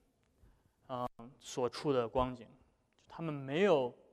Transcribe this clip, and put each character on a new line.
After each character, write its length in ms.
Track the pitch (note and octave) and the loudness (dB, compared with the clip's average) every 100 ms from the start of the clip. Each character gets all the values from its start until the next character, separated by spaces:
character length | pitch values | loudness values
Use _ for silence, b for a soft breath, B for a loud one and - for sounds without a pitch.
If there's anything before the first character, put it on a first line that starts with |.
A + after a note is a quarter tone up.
| _ _ _ _ - _ _ _ - | _ _ _ _ -20 _ _ _ -10
呃， 200 | B2+ B2 - A#2 D3 | -6 -6 -8 -20 -18
所 300 | - - B2 | -12 -2 -2
处 240 | - D#3 | -2 0
的 120 | C3 A#2 | 2 2
光 300 | C3 B2+ B2 | 2 0 -2
景。 100 | A2 - _ _ _ _ - - | -14 -20 _ _ _ _ -20 -8
他 80 | |
们 100 | E3 | -6
没 280 | D3 C3+ D3 | -6 -4 2
有 360 | G3+ D#3 B2 - - | 6 6 4 -4 -20